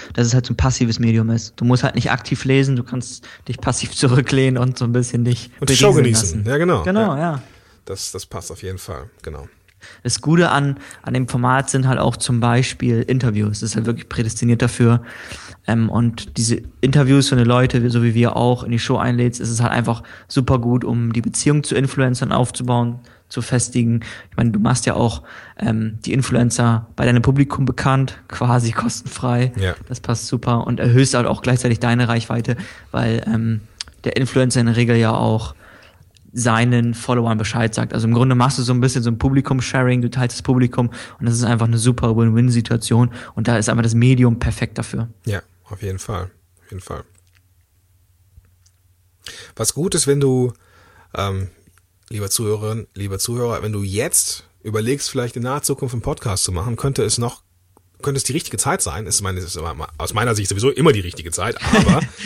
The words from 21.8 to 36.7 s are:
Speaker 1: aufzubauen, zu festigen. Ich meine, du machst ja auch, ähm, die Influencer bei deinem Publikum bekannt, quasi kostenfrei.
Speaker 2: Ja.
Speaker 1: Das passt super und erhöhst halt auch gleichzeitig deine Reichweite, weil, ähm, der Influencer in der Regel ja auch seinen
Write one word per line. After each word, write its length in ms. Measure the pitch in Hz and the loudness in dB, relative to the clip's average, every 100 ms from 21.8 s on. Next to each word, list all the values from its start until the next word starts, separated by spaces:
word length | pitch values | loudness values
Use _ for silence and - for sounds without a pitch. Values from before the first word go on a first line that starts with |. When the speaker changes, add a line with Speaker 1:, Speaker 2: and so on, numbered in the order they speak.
| 131 - 131 123 135 | 0 0 0 0 0
Speaker 1:
aufzubauen, 680 | - 127 - 123 120 120 120 - - _ | 0 0 -2 -2 0 0 -4 -12 -20 _
zu 140 | - | -8
festigen. 580 | 117 127 120 127 117 117 - - - | -2 -2 0 0 0 0 -2 -14 -12
Ich 60 | - | -2
meine, 140 | 120 | 0
du 60 | 113 | 2
machst 260 | 202 123 - | 2 2 0
ja 80 | |
auch, 280 | - 120 117 - - - - | 0 0 -2 -10 -20 -20 -6
ähm, 400 | - 110 110 113 - | -2 0 -2 -6 -2
die 80 | |
Influencer 720 | 131 127 127 120 - 117 113 113 - | -2 0 2 2 4 2 2 -2 -2
bei 80 | |
deinem 160 | 120 120 | 2 4
Publikum 460 | 120 135 139 - 131 | 4 2 2 2 -2
bekannt, 500 | 127 139 135 135 - - | 0 0 2 0 -4 -14
quasi 440 | - 123 120 113 | -4 2 2 2
kostenfrei. 800 | 113 233 - - - 127 120 127 117 | -2 -4 -6 -10 -6 -2 0 0 0
Speaker 2:
Ja. 180 | 92 85 - | -2 -4 -8
Speaker 1:
Das 120 | 123 | -10
passt 280 | - 117 - | -4 -4 -2
super 380 | 127 123 120 - | -4 0 0 0
und 140 | 120 | -2
erhöhst 320 | 127 120 135 | 4 4 4
halt 140 | 123 117 | 2 0
auch 160 | - | 0
gleichzeitig 380 | 127 123 123 113 | 0 0 2 0
deine 280 | 120 120 120 | 2 2 2
Reichweite, 480 | 117 113 117 117 123 104 - - | 0 -2 -4 -2 -4 -6 -16 -8
weil, 300 | 127 117 113 - | -2 0 -2 -2
ähm, 340 | 113 113 110 - - - - | -2 0 -2 -6 -16 -20 -8
der 120 | 120 - | -4 -2
Influencer 440 | 131 135 127 127 | 0 2 2 4
in 60 | 117 | 2
der 100 | 113 | 2
Regel 200 | 120 117 | 4 4
ja 160 | 113 | 4
auch 400 | 110 113 110 113 - - - - _ - _ - - | 2 2 0 -2 -12 -20 -20 -20 _ -20 _ -12 -2
seinen 580 | 120 113 120 | 0 2 2